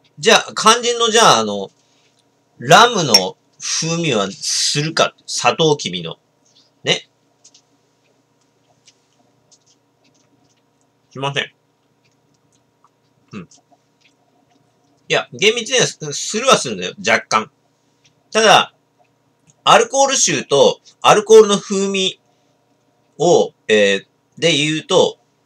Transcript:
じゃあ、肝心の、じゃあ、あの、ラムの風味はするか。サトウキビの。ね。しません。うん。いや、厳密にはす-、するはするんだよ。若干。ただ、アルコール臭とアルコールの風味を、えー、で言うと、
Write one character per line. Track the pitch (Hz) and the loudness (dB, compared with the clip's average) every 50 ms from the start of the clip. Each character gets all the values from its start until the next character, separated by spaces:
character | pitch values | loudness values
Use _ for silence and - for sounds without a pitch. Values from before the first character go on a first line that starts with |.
| _ _ _ | _ _ _
じ | - 151 214 | -4 0 0
ゃ | 208 | 0
あ、 | 180 - 135 117 | 0 0 -4 -8
肝 | - - 220 226 240 226 | 0 2 2 2 2 0
心 | 240 240 233 | -4 -2 -2
の、 | 233 | -2
じ | 226 208 | 0 2
ゃ | 233 214 170 127 | 4 4 4 4
あ、 | 113 | 2
あ | 110 | 0
の、 | 104 101 101 95 - _ _ _ _ _ _ _ _ _ _ _ _ _ _ _ _ _ | -2 -6 -8 -10 -12 _ _ _ _ _ _ _ _ _ _ _ _ _ _ _ _ _
ラ | - 117 127 165 202 226 247 | -6 0 4 6 6 6 4
ム | 240 196 165 | 2 0 -2
の | 127 107 - 92 95 - _ _ _ _ | 0 0 -2 -2 -4 -10 _ _ _ _
風 | - - - - - 160 160 165 170 | -14 -10 -8 -6 -6 -4 -4 -4 -4
味 | 170 156 120 | -4 -2 -2
は | 104 98 95 | -2 -4 -4
す | 92 - - - - - - - - 147 | -8 -10 -10 -8 -6 -4 -4 -4 -4 -4
る | 151 160 - | -4 -2 -2
か。 | - 101 - - _ _ | -2 -2 -2 -4 _ _
サ | - - - - 127 151 | -14 -8 0 2 2 2
ト | - 165 156 147 | 2 2 0 0
ウ | |
キ | 143 - 92 | -2 -4 -8
ビ | 87 90 | -10 -10
の。 | 82 82 87 - _ _ _ _ _ _ _ _ _ _ _ _ - | -12 -14 -16 -18 _ _ _ _ _ _ _ _ _ _ _ _ -6
ね。 | 139 180 - - _ _ _ _ _ _ _ _ _ _ _ _ _ _ _ _ _ _ _ _ _ _ _ _ _ _ _ _ _ _ _ _ _ _ _ _ _ _ _ _ _ _ _ _ _ _ _ _ _ _ _ _ _ _ _ _ _ _ _ _ _ _ _ _ _ _ _ _ _ _ _ _ _ _ _ _ _ _ _ _ _ | -6 -6 -6 -8 _ _ _ _ _ _ _ _ _ _ _ _ _ _ _ _ _ _ _ _ _ _ _ _ _ _ _ _ _ _ _ _ _ _ _ _ _ _ _ _ _ _ _ _ _ _ _ _ _ _ _ _ _ _ _ _ _ _ _ _ _ _ _ _ _ _ _ _ _ _ _ _ _ _ _ _ _ _ _ _ _
し | - 131 | -12 -8
ま | 139 139 143 | -8 -6 -6
せ | - | -6
ん。 | - - _ _ _ _ _ _ _ _ _ _ _ _ _ _ _ _ _ _ _ _ _ _ _ _ _ _ _ _ _ _ _ _ _ _ _ _ | -8 -10 _ _ _ _ _ _ _ _ _ _ _ _ _ _ _ _ _ _ _ _ _ _ _ _ _ _ _ _ _ _ _ _ _ _ _ _
う | - 101 | -20 -20
ん。 | 85 - _ _ _ _ _ _ _ _ _ _ _ _ _ _ _ _ _ _ _ _ _ _ _ _ _ _ _ _ _ _ _ | -20 -20 _ _ _ _ _ _ _ _ _ _ _ _ _ _ _ _ _ _ _ _ _ _ _ _ _ _ _ _ _ _ _
い | - 160 | -6 -4
や、 | 135 - - | -4 -4 -8
厳 | 123 120 175 220 233 | -6 -2 -2 0 0
密 | 240 220 240 | -2 -4 -4
に | 269 240 | -2 -2
は | - | -2
す-、 | - - - 156 147 131 | -2 -6 -10 -12 -12 -10
す | - - - - | -10 -10 -8 -8
る | 214 262 | -4 -2
は | 262 214 | 0 0
す | - - 131 | 0 -2 -6
る | 107 | -8
ん | 90 | -8
だ | 90 | -10
よ。 | 90 - - | -10 -12 -8
若 | 92 110 113 113 - | -4 -2 -2 -2 -2
干。 | - 113 110 107 - _ _ _ _ _ _ _ _ _ _ _ _ _ _ _ _ | -4 -4 -4 -4 -8 _ _ _ _ _ _ _ _ _ _ _ _ _ _ _ _
た | - 214 | -2 2
だ、 | 226 202 170 117 87 - _ _ _ _ _ _ _ _ _ _ _ _ _ _ _ _ _ _ - | 4 4 4 4 2 -2 _ _ _ _ _ _ _ _ _ _ _ _ _ _ _ _ _ _ 0
ア | - 170 | 2 4
ル | 208 233 | 4 2
コ | 226 - 269 277 | 2 0 0 0
ー | |
ル | 269 269 | 0 0
臭 | - - 185 151 123 - | 0 -2 -2 -2 -4 -4
と | - 139 143 123 95 - - _ - _ _ | 0 2 4 4 2 2 -2 _ -20 _ _
ア | - 127 156 | 0 2 2
ル | 202 208 | 2 4
コ | - 220 220 | 6 8 8
ー | 214 | 8
ル | |
の | 202 202 | 6 2
風 | 190 - - 202 196 196 196 | -4 -4 -6 -6 -4 -4 -4
味 | 196 196 190 180 - - _ _ _ _ _ _ _ _ _ _ _ _ _ _ _ _ _ _ _ | -4 -4 -4 -6 -6 -10 _ _ _ _ _ _ _ _ _ _ _ _ _ _ _ _ _ _ _
を、 | - 147 175 160 120 98 - - _ _ | -2 2 2 4 2 2 -2 -6 _ _
え | - 107 107 101 98 98 98 - | 0 2 2 2 2 0 -2 -6
ー、 | _ _ _ _ _ _ - | _ _ _ _ _ _ -4
で | - 170 160 | -2 -2 0
言 | 139 147 151 156 156 | -2 -2 -4 -4 -6
う | 147 | -4
と、 | - 190 165 110 87 - _ _ _ _ _ _ | 0 2 2 2 2 -2 _ _ _ _ _ _